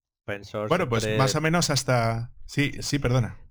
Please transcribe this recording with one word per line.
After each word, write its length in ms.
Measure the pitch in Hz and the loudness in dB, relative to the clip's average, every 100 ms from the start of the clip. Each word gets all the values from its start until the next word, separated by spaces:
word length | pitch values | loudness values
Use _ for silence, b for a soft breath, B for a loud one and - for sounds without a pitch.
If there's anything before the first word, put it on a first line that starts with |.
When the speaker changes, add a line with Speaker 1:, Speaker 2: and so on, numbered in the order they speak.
| _ _ - | _ _ -10
Speaker 1:
Open 180 | 101 | -10
source 260 | 98 110 107 | -8 -4 0
Speaker 2:
Bueno, 200 | 180 156 | 0 2
pues 140 | 117 | 0
Speaker 1:
siempre 140 | 107 110 | 0 2
Speaker 2:
más 180 | 131 151 | 2 2
o 60 | |
menos 280 | 160 170 165 | 2 2 2
hasta... 640 | 139 - 123 113 113 120 - - | 0 2 2 2 -2 -6 -10 -6
Sí, 260 | - 143 | -2 -2
Speaker 1:
Sí. 100 | - | -2
Speaker 2:
sí, 180 | - - | -4 0
perdona. 380 | 131 127 101 - - | 2 2 2 -4 -8